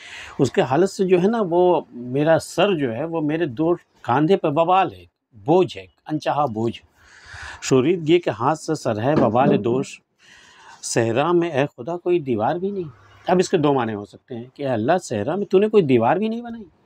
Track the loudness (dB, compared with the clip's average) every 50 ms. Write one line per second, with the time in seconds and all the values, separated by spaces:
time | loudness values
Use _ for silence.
0 | -20 -20 -18 -18 -18 -10 -2 -2 -2 0 0 0 0 0 2 0 0 0 0 -2
1 | 0 2 2 4 2 2 0 0 -2 0 2 2 4 4 2 2 -2 -6 -14 -14
2 | -10 -4 -2 0 2 4 2 2 2 -2 -2 0 0 0 0 0 -2 -4 -4 -4
3 | -6 -6 -4 -4 -2 -2 -2 -2 -4 -4 -2 -2 0 0 0 -2 _ _ _ _
4 | -2 0 2 2 4 2 2 2 0 0 0 2 2 4 4 2 2 0 -4 -12
5 | -20 _ _ _ _ _ _ -8 0 2 2 2 2 0 -4 -14 -18 -18 _ _
6 | -12 -8 -8 -4 -4 -2 -2 0 -2 -2 -2 -2 -4 -4 -4 -8 _ _ _ _
7 | _ _ -20 -20 -20 -20 -18 -18 -16 -16 -16 -8 -2 2 2 4 4 2 0 0
8 | 2 2 2 2 2 0 -4 -2 0 -2 -2 -2 -4 -6 -6 -4 -2 -4 -2 -2
9 | 0 0 2 2 2 2 2 2 4 4 2 2 0 0 -2 -2 -4 -6 -10 -20
10 | _ _ _ _ _ _ -20 -20 -20 _ _ _ -20 -20 -20 -14 -10 -4 0 0
11 | 0 2 0 0 0 2 2 2 0 0 0 -2 -2 -2 _ -10 -10 -8 -8 -6
12 | -2 0 0 0 0 -2 -2 0 0 -2 -2 -4 -6 -6 -6 -6 -10 -12 -14 _
13 | _ _ -20 -10 -2 0 0 2 2 0 0 2 2 2 2 2 0 -2 -4 -8
14 | -10 -12 -18 -20 _ -14 -14 -14 -14 -14 _ -8 -4 -4 -2 -2 0 0 0 0
15 | 0 -4 -4 -4 -2 -2 -4 -4 -2 2 2 2 4 4 4 2 4 4 4 4
16 | 4 4 2 0 0 -4 -6 -6 -10 -12 -14 -16 -18 -20 _ _ _